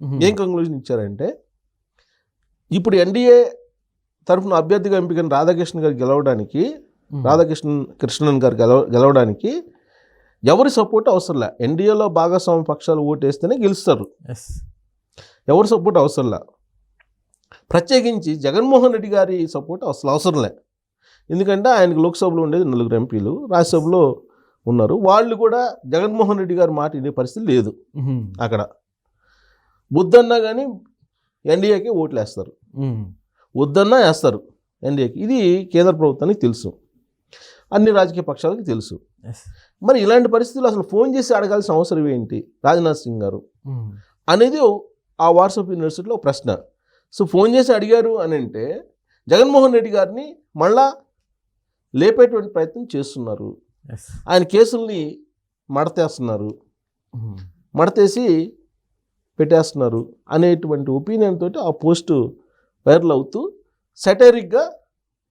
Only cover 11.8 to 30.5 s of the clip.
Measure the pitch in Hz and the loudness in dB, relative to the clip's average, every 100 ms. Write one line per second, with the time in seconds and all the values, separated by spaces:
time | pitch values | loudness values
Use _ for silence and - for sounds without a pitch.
11.8 | 202 214 208 165 170 180 180 165 160 147 | 0 2 0 0 0 0 0 -2 -2 -6
12.8 | - 156 147 151 139 143 170 262 208 190 | -2 -2 -2 -2 -2 -2 -2 0 0 0
13.8 | - 120 101 _ - 123 - - - _ | 0 0 -2 _ -18 -16 -14 -16 -16 _
14.8 | _ _ _ _ - _ - 160 214 220 | _ _ _ _ -20 _ 0 2 4 2
15.8 | 175 175 139 - 127 95 - _ _ _ | 2 2 2 0 -4 -4 -10 _ _ _
16.8 | _ _ _ _ _ _ _ - - 170 | _ _ _ _ _ _ _ -20 -2 -2
17.8 | 170 254 233 220 165 156 139 170 254 262 | 2 2 2 -4 -6 -4 -2 0 4 4
18.8 | 254 226 202 202 185 185 160 147 156 180 | 4 2 -2 0 0 0 -4 -8 -10 -10
19.8 | - 135 139 147 185 151 107 - _ _ | -8 -6 -2 0 0 0 -2 -8 _ _
20.8 | _ _ _ _ - 170 196 196 226 233 | _ _ _ _ -6 -2 0 2 2 4
21.8 | 180 160 165 170 185 165 160 165 170 123 | 4 4 0 0 -2 0 -2 0 0 0
22.8 | 117 117 123 110 101 185 277 175 170 165 | 0 -2 -2 -4 -4 -6 -2 0 2 0
23.8 | 156 180 143 - _ _ _ _ - 120 | 0 2 2 0 _ _ _ _ -2 0
24.8 | 110 180 190 208 233 220 226 233 247 190 | 2 2 2 2 2 0 0 0 -4 -8
25.8 | 131 156 208 220 202 202 185 175 170 151 | -6 -2 -2 -2 -2 -2 -2 0 0 0
26.8 | 151 151 135 147 127 - 220 127 107 - | -6 -6 -8 -6 -6 -6 0 0 0 -6
27.8 | _ 147 135 127 104 95 117 107 104 _ | _ -10 -6 -6 -8 -8 -6 -4 -6 _
28.8 | _ _ _ _ _ _ _ _ _ _ | _ _ _ _ _ _ _ _ _ _
29.8 | - 139 185 233 233 233 220 | -4 -2 6 6 6 0 -2